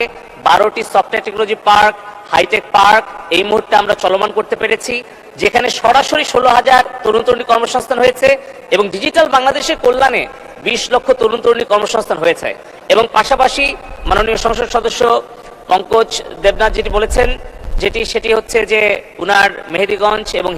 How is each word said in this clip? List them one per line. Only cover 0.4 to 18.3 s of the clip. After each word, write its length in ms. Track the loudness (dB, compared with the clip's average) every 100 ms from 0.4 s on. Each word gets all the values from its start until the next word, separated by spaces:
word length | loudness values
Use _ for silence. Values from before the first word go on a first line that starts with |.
| 0
বারোটি 340 | 2 2 -2
সফটওয়্যার 420 | -2 -2 0 -4 -6
টেকনোলজি 320 | -4 -4 0 2
পার্ক, 260 | 4 4 0 -10 -20 -2
হাইটেক 320 | 0 0 -2 0
পার্ক 320 | 4 4 4 0 -10 -4
এই 140 | -2 0
মুহূর্তে 240 | -2 2 2
আমরা 200 | 2 0
চলমান 280 | 0 0 0 -4
করতে 180 | -4 -4
পেরেছি, 480 | -2 -4 -4 -8 -10 -20 -20 -4
যেখানে 260 | 0 0 -2
সরাসরি 560 | 0 2 2 2 -2 -2
ষোলো 160 | 0 4 4
হাজার 260 | 4 4 2 -4
তরুণ 200 | -2 0
তরুণী 220 | 0 -2 0
কর্মসংস্থান 460 | 0 0 -4 -4 0
হয়েছে 240 | 0 2 2 0 -4 -20 -2
এবং 180 | 0 0
ডিজিটাল 340 | -4 -2 0 2 2
বাংলাদেশের 420 | 2 0 -2 0
কল্যাণে 400 | 0 2 2 0 -4 -10 -20 -10
বিশ 180 | -6 -4 -2
লক্ষ 140 | 0 2
তরুণ 280 | 2 0 2
তরুণী 240 | 0 0 0
কর্মসংস্থান 460 | 0 0 -4 -4 0
হয়েছে। 260 | 0 0 -4 -10 -16 -12 0
এবং 100 | 2 2 0
পাশাপাশি 480 | 0 2 2 0 -4 -6 -14 -10 -2
মাননীয় 300 | 0 0 -2 -2
সংসদ 220 | -2 -2 -2
সদস্য 260 | -2 0 2 2 -2 -14 -20 -18 0
পঙ্কজ 400 | 0 2 0 0 -4 -12 -2
দেবনাথ 280 | 0 2 0 0
যেটি 120 | -2
বলেছেন, 400 | -2 0 2 0 -2 -10 -14 -4 -2
যেটি, 240 | -2 -4 -4
সেটি 240 | -4 0